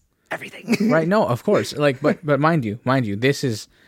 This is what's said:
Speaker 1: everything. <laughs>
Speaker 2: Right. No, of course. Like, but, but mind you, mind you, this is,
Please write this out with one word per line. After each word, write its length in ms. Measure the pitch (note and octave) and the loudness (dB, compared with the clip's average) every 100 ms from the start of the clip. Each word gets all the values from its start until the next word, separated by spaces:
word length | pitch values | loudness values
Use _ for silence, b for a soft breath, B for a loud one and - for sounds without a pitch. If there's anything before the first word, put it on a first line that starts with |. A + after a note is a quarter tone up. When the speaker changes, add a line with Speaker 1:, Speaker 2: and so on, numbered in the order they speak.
| - _ _ | -16 _ _
Speaker 1:
everything. 460 | - - - - A3+ | -12 -10 -14 -4 0
<laughs> 140 | G#3+ | 2
Speaker 2:
Right. 160 | D#3+ D#3+ | 2 2
No, 180 | G#3 E3+ | 2 2
of 180 | A#2+ | 0
course. 300 | - F3+ A2 - | 0 0 0 0
Like, 260 | D3 C3 | 0 0
but, 220 | D3 G#3 D3+ | 0 -2 0
but 140 | C#3 | 2
mind 240 | D3+ E3+ A2 | 2 2 0
you, 140 | A2 | -4
mind 220 | B2 C3+ A2 | 0 0 0
you, 80 | G2+ | 0
this 280 | C3 C#3 | 0 0
is, 240 | C3+ G#2+ - b | -2 -4 -8 b